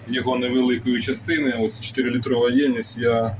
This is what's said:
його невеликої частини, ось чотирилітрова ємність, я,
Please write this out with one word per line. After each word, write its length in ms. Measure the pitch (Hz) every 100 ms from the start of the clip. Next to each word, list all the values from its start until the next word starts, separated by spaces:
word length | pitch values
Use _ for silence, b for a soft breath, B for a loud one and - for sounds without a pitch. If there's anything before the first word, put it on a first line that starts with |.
| -
його 300 | 127 123 127
невеликої 640 | 123 127 123 120 120 120
частини, 520 | 113 117 - 160 139 117
ось 220 | 110 -
чотирилітрова 680 | - - 123 123 123 123 120
ємність, 480 | 127 143 120 110 113
я, 400 | 117 117 113